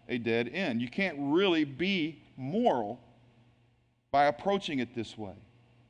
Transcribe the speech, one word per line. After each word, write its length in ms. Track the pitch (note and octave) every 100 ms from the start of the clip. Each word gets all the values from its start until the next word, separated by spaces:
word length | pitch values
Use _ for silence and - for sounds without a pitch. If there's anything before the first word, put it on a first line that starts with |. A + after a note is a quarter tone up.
| -
a 100 | B2+
dead 320 | A#2 A2+ A#2+
end. 280 | E3+ F#3 A#2
You 80 | B2
can't 280 | - G3 C#3+
really 440 | C#3+ D#3+ G3 E3
be 580 | D3 C3 F3+ F#3+ D#3 D#3 - -
moral 600 | C3 F#3+ B3 C3+ G#2 B2 - - _ _ _ _ _ _ _ _ _
by 140 | C#3 C#3+
approaching 540 | D3 - G3 F#3+ C#3+
it 160 | A#2+ -
this 220 | G#2+ -
way. 160 | G#2 F2+ - _ _ _ _